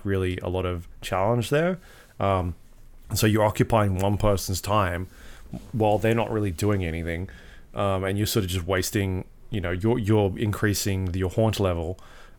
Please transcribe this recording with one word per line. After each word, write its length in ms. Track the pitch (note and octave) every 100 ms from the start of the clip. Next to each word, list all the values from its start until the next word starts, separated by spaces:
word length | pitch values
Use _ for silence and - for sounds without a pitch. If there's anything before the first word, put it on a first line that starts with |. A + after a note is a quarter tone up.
| G2
really 320 | F#2+ F#2 F#2
a 60 | F#2
lot 180 | F#2 F2+
of 220 | F2 - -
challenge 480 | - F#2 G2+ A#2+ G#2+
there. 300 | C#3+ F3 F3+ - - - -
Um, 380 | G2 F#2+ F2 - - - - - -
and 100 | G2+
so 80 | A2
you're 160 | G#2+ G#2+
occupying 540 | - - A2+ G2+ F#2
one 160 | G2 G2+
person's 440 | G#2+ F#2+ - F2
time 460 | - G#2+ F2+ F2 F#2 - - - - - -
while 240 | A2+ G#2+ G#2
they're 160 | A2 A#2
not 160 | G#2+
really 200 | A2 G#2
doing 320 | E2 G2+ G2+
anything. 460 | F2 E2 E2+ E2 F#2+ - - - - -
Um, 280 | G2+ F#2+
and 140 | F#2+ G2+
you're 80 | G#2
sort 160 | A#2 F#2
of 40 |
just 160 | F#2 E2+
wasting, 600 | F#2 F2+ G#2+ F#2+ F#2 - - -
you 100 | G#2+
know, 100 | F2
you're, 280 | F2+ A2 B2+
you're 380 | G2+ G#2+ G2 F#2
increasing 680 | G#2+ G#2 G#2+ G2 G#2 F#2+ F#2
the, 80 | F#2
your 100 | F2+
haunt 300 | - A2 G#2
level, 400 | F#2+ E2+ E2 F2+ - - -